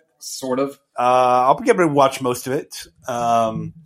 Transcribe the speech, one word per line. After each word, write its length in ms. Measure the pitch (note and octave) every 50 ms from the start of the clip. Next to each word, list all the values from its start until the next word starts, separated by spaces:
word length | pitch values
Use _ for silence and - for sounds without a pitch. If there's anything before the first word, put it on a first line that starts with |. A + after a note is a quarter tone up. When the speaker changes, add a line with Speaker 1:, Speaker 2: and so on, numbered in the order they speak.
| _ _ _ _
Speaker 1:
sort 400 | - - - - C3+ B2+ B2+ C3+
of? 120 | C#3 C#3 - _ _ _ _
Speaker 2:
Uh, 480 | - B2 B2+ B2+ B2+ B2+ B2 B2 B2+ B2
I'll 140 | C3+ C#3+ -
be 100 | A#3 A#3+
able 180 | A3 F#3 F3
to 60 | D#3 C#3+
watch 260 | C#3+ C3+ C3+ - -
most 260 | C3 B2 B2 - -
of 60 | B2+ C3
it. 340 | E3 - - - - - - _ _ -
Um, 680 | B2+ A#2+ A#2+ A#2+ A#2 A#2 A#2 A2+ A2 A2 A2 G#2+ G#2+ - - -